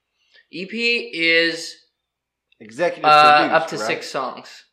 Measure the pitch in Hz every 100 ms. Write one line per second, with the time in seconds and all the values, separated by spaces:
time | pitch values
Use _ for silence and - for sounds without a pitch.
0 | _ _ _ _ _ 160 190 220 233 233
1 | 233 170 165 165 165 165 - - _ _
2 | _ _ _ _ _ _ 107 117 170 170
3 | 151 151 151 151 151 160 - 160 - 160
4 | - 147 123 - - - _